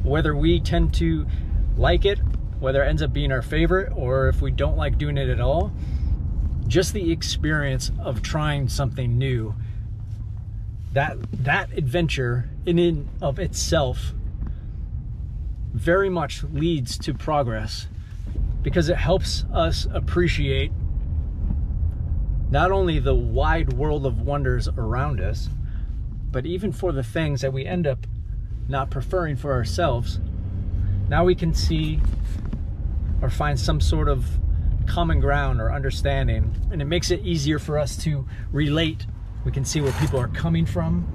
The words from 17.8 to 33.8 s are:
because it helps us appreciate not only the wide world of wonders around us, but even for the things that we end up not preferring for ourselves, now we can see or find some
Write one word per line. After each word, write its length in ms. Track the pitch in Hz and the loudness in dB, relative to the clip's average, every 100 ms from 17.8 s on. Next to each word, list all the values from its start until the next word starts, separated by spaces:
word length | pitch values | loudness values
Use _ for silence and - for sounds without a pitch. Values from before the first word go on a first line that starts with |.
| - - - - - - - - | -8 -10 -12 -10 -6 -4 -2 0
because 260 | - 175 165 | 0 2 2
it 80 | 175 | 2
helps 460 | - 185 - - - | 2 2 2 -2 -2
us 320 | 180 165 160 - | 0 0 0 -2
appreciate 760 | 170 - 160 175 - 143 135 139 - - - - - - - - - - - - - - - - - - | -2 0 2 2 2 2 0 0 -2 -2 -2 -2 -2 -2 -2 -2 0 0 0 0 0 -2 0 0 0 2
not 180 | 135 180 | 2 2
only 280 | 196 185 151 | 2 2 2
the 160 | 135 127 | 4 2
wide 580 | 117 117 151 165 147 | 2 2 2 2 2
world 320 | 127 151 147 135 | 0 0 0 0
of 160 | 117 | 0
wonders 460 | - 143 135 123 120 | 0 0 0 0 0
around 520 | - 113 120 147 139 | -2 -2 0 0 0
us, 300 | 104 101 - - - - - - - - - | -2 -2 -4 -4 -6 -6 -6 -6 -6 -6 -4
but 140 | 127 135 | -4 -2
even 260 | 180 202 | -2 -4
for 200 | - 185 | -2 -2
the 100 | 139 | -2
things 400 | 120 165 156 139 | -2 -2 0 0
that 100 | 135 | -2
we 140 | 135 135 | -2 -4
end 220 | 180 156 | 0 0
up 180 | 127 - - - - - - - | -2 -4 -6 -6 -6 -6 -6 -4
not 240 | 135 135 | -2 -2
preferring 440 | 143 117 185 165 131 | -4 -2 0 0 -2
for 160 | 147 | 0
ourselves, 680 | 127 113 - 170 117 - - - - - - - - - - - | 0 0 2 2 2 0 -2 -2 -4 -4 -4 -2 0 0 2 2
now 160 | 143 180 | 4 4
we 80 | |
can 180 | 175 165 | 4 2
see 480 | 151 - 165 156 156 - - - - - - - - - - - - | 2 2 2 2 2 2 2 -2 -4 -4 -4 -4 -4 -2 -2 0 0
or 80 | 131 | 0
find 280 | - 147 147 | 2 2 2
some 220 | - 156 | 2 4